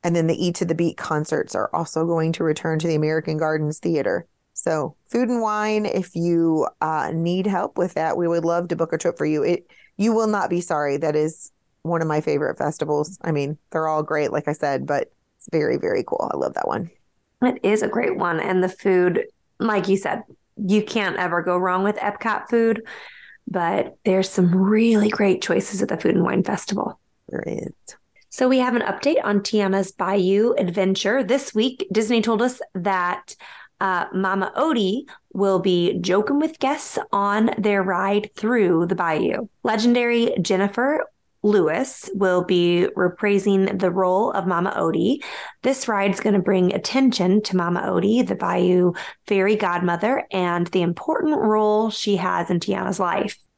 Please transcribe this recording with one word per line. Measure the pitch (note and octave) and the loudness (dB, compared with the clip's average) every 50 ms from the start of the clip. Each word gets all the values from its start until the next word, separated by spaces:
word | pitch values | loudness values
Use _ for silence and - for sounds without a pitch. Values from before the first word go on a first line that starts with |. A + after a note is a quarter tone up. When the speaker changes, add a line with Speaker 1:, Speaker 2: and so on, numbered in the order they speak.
| - | 0
Speaker 1:
And | F3 E3+ | 0 2
then | E3+ D#3+ | 2 2
the | D#3+ E3 - | 2 0 0
E | F3+ F3 E3+ | 0 -2 -2
to | - F3+ | -2 -2
the | F3 E3 | -2 0
Beat | E3 E3+ E3 - | 0 0 -2 -2
concerts | - - - D#3+ D3 D3+ - D#3 D3 - - - | -6 -6 -4 -2 -2 -2 -2 -2 -2 -2 -2 -2
are | F#2 G2 - - | -4 -2 -2 -2
also | E3 E3 - - D#3+ E3 | -4 -4 -2 -2 -2 -2
going | E3+ E3+ E3 D#3+ D#3+ | 0 0 0 0 0
to | E3 - E3 | -2 0 0
return | D#3+ D3+ - - E3+ D#3+ D#3 | -2 -2 -2 -2 -4 -4 -2
to | D#3 | -2
the | E3+ D#3+ | -2 0
American | D#3 D#3 D3+ D#3+ D#3+ D#3 D#3 D#3 | 0 0 0 -2 -2 -4 -4 -4
Gardens | D#3 D#3+ D#3 D#3 D#3 D#3 D3+ D3+ - | -2 -2 -2 0 0 -2 -2 -4 -4
Theater. | - F3 E3+ D3 C3+ G2 F#2 F3+ E3+ _ _ _ _ _ _ | -2 -2 -2 0 0 0 -2 -2 -4 _ _ _ _ _ _
So | - - E3+ D#3+ D#3 C3+ C3 - _ _ _ | -6 -4 -2 -2 -2 -4 -6 -8 _ _ _
food | - A#3 B3 | -2 -2 0
and | A3+ B3 A#3 | 0 0 -2
wine, | A3+ G#3+ G#3+ G#3+ G#3+ G#3+ G#3+ G#3+ G#3+ | -2 -2 -2 -2 -2 0 0 0 -2
if | - - F#3+ F3+ - - | -2 -2 -4 -4 -4 -4
you, | E3 E3+ F3 E3+ E3+ E3 E3 D#3+ D#3 - - _ _ | -2 0 2 2 2 2 2 2 2 0 -2 _ _
uh, | - D#3+ D#3+ D#3 - - - | -4 -2 -2 -2 -4 -4 -4
need | E3 E3 E3+ F3+ F#3 F#3 | -2 -2 -2 -2 0 0
help | G#3 G3 F3 G3+ - _ | 0 0 -2 -2 -4 _
with | - F3+ F3+ - | -2 -4 -2 -2
that, | - D#3+ D#3+ - | -2 -2 -2 0
we | - F3 E3+ | 0 0 0
would | E3+ E3+ E3 | 0 0 0
love | E3+ E3+ F3 F3 E3+ | 0 0 0 -2 -4
to | E3+ | -2
book | E3 E3 E3 - | -2 -2 -2 -2
a | |
trip | D#3 - E3+ - | -2 -2 -2 -2
for | - D3 | -2 -2
you. | D3+ D#3 D3+ - | 0 0 0 2
It, | E3+ F3+ - - _ - - - _ _ | 0 0 -2 -4 _ -20 -20 -20 _ _
you | - G3 A3+ A3 | -2 0 2 2
will | A3 A3 | 2 2
not | A3 G#3+ G3+ F3 - | 2 0 0 -2 -2
be | F3 F3 | -2 -2
sorry. | F3 - E3+ D3 D3 C#3+ C#3 | -2 -2 -2 -2 0 0 -2
That | D3 E3 D#3 D3+ | 0 0 0 2
is | D3+ D3+ D#3 D#3+ - - - _ _ _ _ _ _ | 2 0 0 -2 -8 -14 -16 _ _ _ _ _ _
one | _ E3 E3+ E3 | _ -2 -2 0
of | E3 | 0
my | D#3+ D3+ D3+ | 0 0 -2
favorite | D3+ D#3 D3+ C#3+ D3 C3 - | 0 0 -2 0 0 -2 -2
festivals. | - - D3 D3 - D3+ D3+ D3+ D3 D3+ - F#3+ - | -2 -4 -4 -2 -4 -2 -2 0 -2 -2 -4 -8 -8
I | - E3+ D#3 | -4 -2 -2
mean, | C#3+ C#3+ C#3 D3+ - _ _ | -2 -2 -4 -6 -10 _ _
they're | - D#3+ D#3+ D#3 | -4 -2 -2 0
all | D#3 D3+ | -2 -2
great, | D3+ - D#3+ D3+ D3 C3 | -2 -2 -2 -2 0 0
like | - D3 D3 | -2 -2 -2
I | - D3+ | -4 -4
said, | - - C#3+ C#3 C3+ C3+ | -2 -2 -2 -2 -2 -2
but | C#3+ C#3+ C#3+ - - _ _ _ _ _ | -2 -2 -2 -2 -4 _ _ _ _ _
it's | _ - - | _ -12 -4
very, | - D#3+ D3 - B2 | -2 0 0 0 0
very | - - - F#2+ - - | 0 -2 -2 -2 -2 -2
cool. | - - - - - - | -4 -4 -4 -2 -4 -2
I | |
love | C#2 C2+ - - | -2 -2 -2 -2
that | - - G1+ | -2 -4 -2
one. | - - F3+ E3 _ _ _ _ _ _ _ _ _ _ | -2 -4 -6 -8 _ _ _ _ _ _ _ _ _ _
Speaker 2:
It | B3 B3+ B3+ - | 0 0 0 0
is | - F#3+ G#3+ G#3+ | 0 2 2 2
a | - G#3+ | 0 0
great | - A3+ B3 - - | -2 -2 -2 -2 -2
one. | - F#3 F3 E3 D#3+ | 0 -2 -2 -2 -2
And | - - F#3 F#3 F3+ | -2 0 2 2 2
the | F#3 | 0
food, | F#3 - - G3+ F#3 F3+ F3+ F3+ E3+ - - - _ _ _ _ _ _ | -2 -2 0 2 4 4 4 4 2 0 -4 -4 _ _ _ _ _ _
like | - A3+ G#3+ G3+ E3+ G3 | -2 0 0 0 2 2
you | F#3+ | 0
said, | G3 - - - A#3 - _ - _ _ _ _ | 0 0 -4 -4 -4 -8 _ -20 _ _ _ _
you | - G#3 F3+ G3+ G#3+ | -6 0 2 2 2
can't | G#3 G#3 - A3+ G3+ F#3 F#3 | 2 2 -2 -2 -2 0 -2
ever | - F3+ F3 E3+ F3 | -2 -2 0 0 0
go | E3 F3+ F3+ | 0 0 0
wrong | F3+ F#3 F#3 F3+ F#3 G3 | 2 2 0 0 2 0
with | G3+ G#3 | 0 -2
Epcot | - - G3+ G#3 - - A3+ G#3 - - - | -2 -4 -4 -6 -4 -4 -4 -4 -4 -2 0
food, | A#3+ A#3 A3+ A3+ A3+ A3 - - - - - - - - - - - _ _ - | 2 2 4 4 2 0 -4 -12 -18 -18 -18 -20 -20 -20 -20 -20 -20 _ _ -6
but | F3 F#3 E3+ E3 F#3 - - - - _ _ | -4 -2 0 0 0 0 -2 -4 -6 _ _
there's | - F#3 F#3+ F#3+ F#3+ | 2 2 2 2 0
some | - - F3+ F3 E3+ | 2 2 4 4 4
really | F#3 F#3+ G3 G#3+ G#3+ A3+ A#3 A3+ G#3 G#3 G#3+ | 4 4 4 4 4 4 4 4 4 4 2
great | - - G#3 G3 F#3 - | 2 2 2 2 2 0
choices | - - E3+ F#3+ F#3+ - G#3 F#3 | 0 0 0 0 0 -2 -2 -2
at | G3 - | -2 -2
the | - | -2
Food | - - - - | -2 0 2 2
and | F3+ F3 | 4 2
Wine | F3+ F#3+ F#3+ F#3 | 2 2 0 0
Festival. | - G#3 - - - G3+ F#3+ - - - _ _ _ _ _ _ | 0 -2 -2 -2 -4 -2 -2 -4 -4 -6 _ _ _ _ _ _
Speaker 1:
There | - - - - | -8 -8 -6 -4
is. | - - - - - - _ _ - - _ _ _ _ - _ _ | -4 -6 -6 -6 -8 -12 _ _ -20 -20 _ _ _ _ -20 _ _
Speaker 2:
So | - - C4 | -4 0 2
we | B3+ C4 C4 | 4 4 4
have | B3 B3 A#3+ | 2 2 0
an | A#3+ - | 0 0
update | - - - - C#4 E4 - - | -2 -4 0 0 2 2 2 2
on | G#3 G#3 G3+ | 2 0 0
Tiana's | G3+ - - G#3+ G3+ F#3+ F#3+ G3 F#3+ F#3+ | 0 2 0 0 2 2 2 0 0 -2
Bayou | - - F3+ F3+ G3 G3+ F3+ F#3 G3 G3+ A3 B3 - | -4 -4 -2 0 2 2 4 4 4 4 4 4 2
adventure. | - G3 F3 E3+ G3+ F#3 F#3+ F#3+ F#3+ - G3 A3+ C4+ | 2 0 0 0 0 2 2 2 0 0 0 0 0
This | B3 F#3 B3 C#4 C4+ - - | 0 0 0 -2 -2 -2 0
week, | G#3+ A3 C4 B3+ - - - | 0 0 0 0 -4 -6 -2
Disney | F#3 G#3+ A3+ G#3 A#3+ A#3 | 0 0 2 2 2 2
told | G#3+ A3+ A3+ G#3 | 2 2 2 2
us | A#3+ B3 B3+ - - - _ | 0 0 -2 -4 -12 -10 _
that, | F#3+ E3+ G3+ F#3+ F#3 F3+ F3+ F3+ - - - - _ - - - - - - _ _ | -4 -2 -2 0 0 -2 -2 -4 -6 -8 -16 -20 _ -20 -20 -20 -20 -20 -20 _ _
uh, | G3+ F#3+ F#3 F3 - - - | -2 -2 0 -2 -2 -2 -2
Mama | F#3 G3 F#3+ F#3+ G3 F#3+ - - | -2 0 0 0 0 -2 -2 -2
Odie | - C4+ D#4+ D4+ A#3+ G3+ F#3 G3+ C4 D4 - - - _ _ - | 0 0 2 2 2 2 0 0 -4 -6 -10 -20 -20 _ _ -4
will | F#3 G3+ G3 F#3+ F#3 | 0 2 2 2 2
be | F#3 G3 F3+ F3 F3 F3 - F3+ | 2 2 2 4 2 2 0 -2
joking | F3 F#3+ - G3+ G#3+ - C#4 C#4+ | 0 2 2 2 2 2 0 0
with | D#4 D#4+ D#4+ - | 0 -2 -2 -2
guests | - C4 - - - - - - - - | -2 -2 -2 -2 -6 -6 -6 -6 -6 -2
on | - G3+ G3+ G3+ G3+ G#3+ A3 A3+ - | -2 -2 0 0 2 2 2 0 0
their | - G3 G#3+ G3+ G3 F#3 | 0 0 2 2 2 0
ride | F#3+ F#3 F3 G3 G3 G3+ G#3 G#3 - _ | 0 0 0 0 0 0 0 -2 -4 _
through | - - A3 B3+ A#3+ G3+ F3 F3 E3 E3+ | -4 -2 0 2 2 4 4 4 2 2
the | E3+ F#3 | 0 0
bayou. | F3 F3+ E3+ D#3 D#3 - E3+ - - A#3 - _ _ _ | -2 0 -2 0 0 0 -2 -2 -4 -6 -10 _ _ _
Legendary | A#3 A3 G#3+ A3 A#3+ A#3+ B3 A#3+ A#3+ A#3 A#3 A#3 B3 - - | -2 0 2 4 4 4 4 2 2 2 2 2 2 0 -2
Jennifer | E3+ - G3+ F#3 G3 G3 G3 - B3 C#4 D4+ - - - _ _ _ _ _ _ - | 0 0 2 2 2 0 0 0 0 0 0 -2 -4 -6 _ _ _ _ _ _ 0
Lewis | G#3 G#3 G3+ E3+ D3+ D#3 G#3 C4+ C4 - - - - - | 2 4 4 4 2 0 0 -2 -4 -6 -10 -10 -8 -2
will | F#3+ G3 F#3 F3+ F3+ F3+ | 0 2 2 2 2 2
be | - F#3 F3 F3 F3 F3 F3 F3+ - - | 2 2 4 4 4 4 2 2 0 0
reprising | - F#3 F3+ F3+ - - G#3 G3+ G3 G3 G3+ G3 F#3+ F#3+ F#3+ G3+ | 0 0 0 0 0 0 2 2 2 2 4 4 4 2 2 0
the | F#3 F#3+ F3+ | 0 0 0
role | F3 F#3+ F#3+ F3+ F#3 F#3+ A3 - | 2 2 2 2 2 2 2 0
of | - - F3 | -2 -2 -2
Mama | F#3 F3+ E3+ F3 - - | 0 0 0 0 -2 -2
Odie. | - E3 E3 E3 F3 F3 G#3+ C4+ D4 - - - - - - - _ | 0 0 0 0 0 0 0 0 -2 -4 -12 -12 -12 -14 -16 -18 _
This | - B3 C4+ C4 - - | -2 -2 -2 0 -2 -2
ride's | A3 G3+ G3 G3+ F#3+ - | 0 0 2 0 0 0
gonna | - A#3 G3+ G3 | 0 2 2 2
bring | F3+ G3+ F#3+ F#3 F3+ F3+ - | 2 2 2 2 2 2 0
attention | F#3+ - - - C4 C4+ B3+ - - F3+ F#3 F#3+ G#3+ | -2 -6 -2 0 2 2 2 2 2 2 2 2 2
to | G#3+ - F#3+ | 2 0 -2
Mama | F3+ E3+ F3 F3 F3 | -2 0 0 -2 -2
Odie, | - - F#3 F#3 F3+ G3+ A3 B3 A#3 | -2 0 0 0 2 2 2 2 2
the | F#3 G3 | 0 -2
Bayou | - F#3 F3 F3+ F#3 F3+ F3+ F3+ F3+ F3+ F3+ F3 - - - - _ _ | -4 -2 -2 0 2 2 4 4 4 4 2 0 -2 -10 -14 -16 _ _
fairy | - G#3 G3 F#3+ G3+ G#3+ | -2 0 2 2 2 2
godmother, | G#3 G#3 F3+ F3 F3+ F3+ F3 E3+ E3+ G#3 A3 C4+ C#4 - _ | 2 0 -2 0 0 0 0 0 0 0 0 0 -2 -4 _
and | - F#3+ F3+ F3 F3 F3 F3 | -2 -2 0 0 0 0 -2
the | E3+ - F#3 F3 | 0 0 0 0
important | F3 F3 - - - D#4+ - - D4+ D4+ | 0 -2 -4 -4 -2 -2 0 0 0 0
role | - - G#3+ G#3+ G#3+ G#3+ G#3+ G#3 G#3+ A3 A3 | 2 2 2 2 4 2 2 2 2 0 0
she | G#3 - - G#3 G3+ | -4 -4 -2 0 0
has | F3 F3 F#3 F3+ F3 F3 - | 0 0 -2 -2 -2 -2 0
in | F3+ F3 | -2 -2
Tiana's | F3 - F#3+ F#3+ F#3+ F#3+ F#3+ | 0 -2 -2 -2 -2 -2 -2
life. | F3+ F#3+ F3 E3+ - - G#3 - - _ _ _ | -2 -2 -2 0 -2 -2 -4 -6 -12 _ _ _